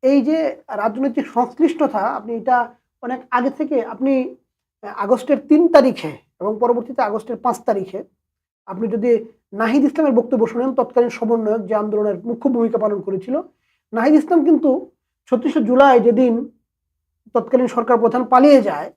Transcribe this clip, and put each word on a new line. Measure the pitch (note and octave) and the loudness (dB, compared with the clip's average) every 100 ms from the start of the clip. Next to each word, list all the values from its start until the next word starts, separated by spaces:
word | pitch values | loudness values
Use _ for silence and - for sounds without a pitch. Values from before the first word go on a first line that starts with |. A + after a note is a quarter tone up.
এই | C4 C#4 | 4 2
যে | B3 D#4+ D4+ - - | 2 -2 -2 -6 -10
রাজনৈতিক | G#3 A3+ G#3+ C#4 A#3 - | -4 -4 -2 -4 -4 -4
সংশ্লিষ্টতা, | A#3 B3 - D#4+ E4+ D4+ G#3 | -2 -2 0 0 2 -2 0
আপনি | G3+ - G#3+ A#3 | -4 -4 -8 -8
এটা | A#3 B3 A#3 _ _ _ | 0 0 0 _ _ _
অনেক | B3 B3 - | -10 -10 -4
আগে | B3 B3+ | -2 -2
থেকে, | C4+ C#4 C#4+ A3+ | -4 -4 -4 -4
আপনি, | A3 C4 C4+ B3+ - _ _ _ _ | -4 -2 0 -2 -10 _ _ _ _
আহ, | G3+ - | -16 -10
আগস্টের | G3+ B3 - C#4 - | -2 -2 0 -2 2
তিন | D#4 E4+ | 4 6
তারিখে | E4 C4 G3 D#3 - _ _ | 6 4 0 -10 -14 _ _
এবং | F#3+ G#3+ | -6 -2
পরবর্তীতে | A#3+ A#3 A#3+ C4+ | 0 -2 -4 -4
আগস্টের | A3+ G#3+ G#3+ A3 | -4 -4 -8 -6
পাঁচ | B3 G#3+ - | -4 -4 -4
তারিখে | G3+ F#3+ F#3+ - _ _ _ _ _ - | -4 -6 -12 -16 _ _ _ _ _ -18
আপনি | F#3 A3 | -8 -6
যদি | A3 A#3+ A3+ - _ _ | -4 0 0 -2 _ _
নাহিদ | G3+ A3 C#4 | -6 -2 2
ইসলামের | C#4+ - D4+ | 0 0 0
বক্তব্য | A#3 A#3 B3 A3 | 0 0 -2 -2
শোনেন, | A#3+ C4 | -2 -4
তৎকালীন | C4 A#3+ - A#3+ | -2 -2 0 -2
সমন্বয়ক | - A3 A#3 G#3+ A3 F#3 | -2 -2 -2 -2 -4 -2
যে | G#3+ | -4
আন্দোলনের | G#3 G#3 G#3 F3+ A3 | -2 -2 -2 -4 -8
মুখ্য | A#3 C#4+ | -4 -2
ভূমিকা | A#3+ A3+ A3+ | 0 0 0
পালন | G#3+ G3+ | -2 -4
করেছিল, | F#3 F#3+ F#3 C#4 F4+ _ _ _ _ | -6 -8 -4 -6 -6 _ _ _ _
নাহিদ | A3+ B3 | -2 2
ইসলাম | D4+ - F4 C#4+ | 2 4 2 4
কিন্তু | D#4 D4+ C4 - _ _ _ _ | 2 2 0 -4 _ _ _ _
ছত্রিশে | B3 C4+ D#4 | -2 0 -2
জুলাই | A3 B3 C#4 B3 | 0 4 6 6
যেদিন | A3+ A3 B3+ A3+ C4+ _ _ _ _ _ _ _ _ | 4 2 2 0 -6 _ _ _ _ _ _ _ _
তৎকালীন | A#3+ - B3+ B3 | -6 0 0 0
সরকার | - A#3 A#3+ | -2 0 2
প্রধান | A3+ B3 | 2 0
পালিয়ে | B3 B3+ C#4+ C#4 | 2 6 8 6
যায় | G#3 D3 D#3+ | 4 -6 -10